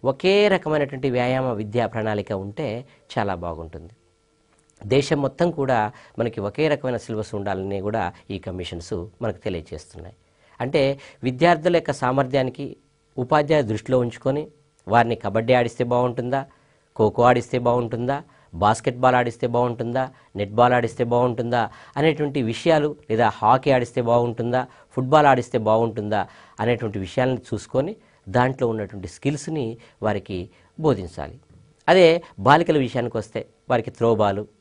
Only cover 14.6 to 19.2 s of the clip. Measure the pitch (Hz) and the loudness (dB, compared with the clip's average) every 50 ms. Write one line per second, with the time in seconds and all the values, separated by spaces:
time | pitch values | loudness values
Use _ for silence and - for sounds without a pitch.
14.6 | _ _ _ _ _ - 101 117 117 117 117 110 - 101 98 113 113 113 127 123 | _ _ _ _ _ 0 2 2 4 2 0 -4 -4 -2 -2 -2 2 4 4 4
15.6 | 120 117 - - 123 120 127 123 123 127 120 117 117 123 127 135 135 135 _ _ | 2 0 -2 -4 -4 -2 0 0 0 0 -2 -4 -4 -4 -4 -4 -4 -8 _ _
16.6 | _ _ _ _ _ _ _ - 113 107 92 - 120 123 120 117 117 - - 127 | _ _ _ _ _ _ _ 0 0 0 2 4 4 4 4 4 0 -2 -4 -2
17.6 | 120 120 120 123 120 117 127 113 120 123 139 143 170 _ _ _ _ _ - 85 | 0 0 0 0 -2 -4 -4 -6 -4 -4 -4 -4 -6 _ _ _ _ _ -6 0
18.6 | 95 104 113 110 - - 120 123 127 127 127 123 | 2 2 2 2 0 -4 -4 2 2 4 4 4